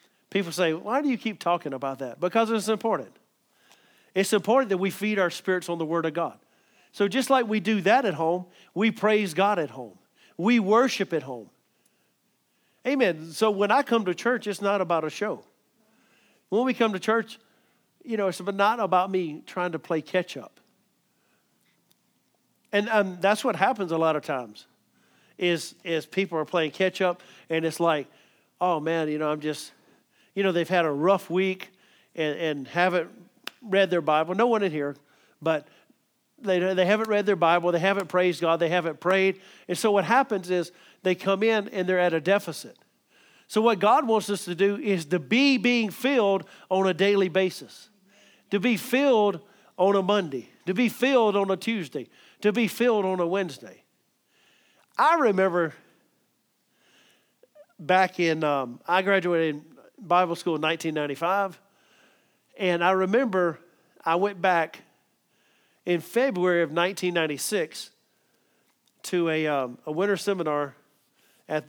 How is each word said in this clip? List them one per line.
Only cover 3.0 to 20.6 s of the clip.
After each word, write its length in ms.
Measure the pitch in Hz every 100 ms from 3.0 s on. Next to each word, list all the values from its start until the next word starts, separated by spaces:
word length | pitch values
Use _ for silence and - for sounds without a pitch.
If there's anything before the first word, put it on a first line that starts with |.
| 101 _ _ _ _ _ _ _ _ _ _ 185
It's 180 | 196
important 360 | 208 196 254 240
that 80 | 185
we 120 | 190
feed 300 | - 214 208
our 100 | 175
spirits 400 | - - 185 175
on 80 | 170
the 80 | 156
Word 200 | 170 160
of 80 |
God. 240 | 160 147 - _ _ _ _ _
So 160 | - 202
just 220 | 233 247
like 180 | 262 226
we 120 | 214
do 220 | 185 214
that 240 | 180 247 233
at 80 |
home, 320 | 151 165 180 180 _ _
we 180 | 175 220
praise 420 | 220 214 214 196
God 260 | 151 196 196
at 100 | 143
home. 280 | 135 113 - _ _ _ -
We 220 | 190 240
worship 540 | 190 220 262 - 185
at 100 | 160
home. 260 | 131 123 104 _ _ _ _ _ _ _ _ _ _ _ _ _ 233
Amen. 460 | 277 214 156 165
So 200 | 160 220
when 200 | 196 202
I 120 | 254
come 220 | - 233 185
to 80 |
church, 340 | 175 233 247 208
it's 140 | 196
not 200 | 202 202
about 240 | 175 170 156
a 40 |
show. 360 | - 208 139 - _ _ _ _ _ _ _ _ _ -
When 160 | 202 254
we 80 |
come 180 | 247 226
to 60 | 190
church, 400 | - 226 220 - _ _ _ _ _ _
you 140 | 269 220
know, 100 | 196
it's 140 | 170
not 380 | 185 196 202 240
about 320 | 196 180 190
me 320 | 190 165 147 -
trying 260 | - 180
to 60 | 160
play 220 | - 165
catch 340 | 147 185 170 131
up. 240 | 110 _